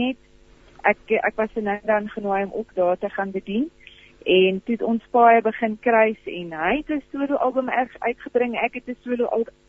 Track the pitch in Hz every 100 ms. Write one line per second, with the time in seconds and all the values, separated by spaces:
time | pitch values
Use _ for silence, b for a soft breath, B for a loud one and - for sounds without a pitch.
0 | 247 - _ - - - - - - 208
1 | - 220 208 214 220 233 208 208 220 214
2 | 214 - 202 196 196 208 220 - 180 180
3 | 202 - 196 190 - 208 320 _ b b
4 | b b - 185 190 190 - 233 - 233
5 | - 247 233 233 220 214 226 214 247 226
6 | 220 220 - 175 170 160 170 277 302 294
7 | - 277 277 285 254 254 254 240 254 -
8 | 233 247 - 240 240 220 240 247 247 247
9 | 247 240 233 226 233 -